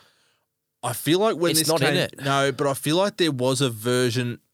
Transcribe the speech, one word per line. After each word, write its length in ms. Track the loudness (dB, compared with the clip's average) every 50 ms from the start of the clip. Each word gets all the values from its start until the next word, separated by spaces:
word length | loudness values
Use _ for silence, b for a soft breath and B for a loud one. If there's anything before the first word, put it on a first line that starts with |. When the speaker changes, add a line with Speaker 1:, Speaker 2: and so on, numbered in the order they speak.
| b b b b b b b b b b _ _ _ _ _ -10 -8
Speaker 1:
I 100 | -8 -6
feel 240 | -4 0 0 2
like 200 | 2 2 0 0
when 120 | 2 0 2
Speaker 2:
It's 100 | 2 2
Speaker 1:
this 80 | 0 2
Speaker 2:
not 120 | 2 2
in 60 | 2
Speaker 1:
came, 80 | 2 2
Speaker 2:
it. 220 | 2 -2 -2 -6 -6 -2
Speaker 1:
no, 280 | 0 2 2 2 0
but 160 | 0 0 -2
I 80 | -2 -2
feel 220 | -2 -2 0 0
like 200 | 2 0 0 0
there 140 | 0 -2 0
was 300 | 0 0 0 0 2 2
a 80 | 0 -2
version 680 | -2 -2 -2 0 2 2 2 2 0 0 -2 -4 -6 -8 _ _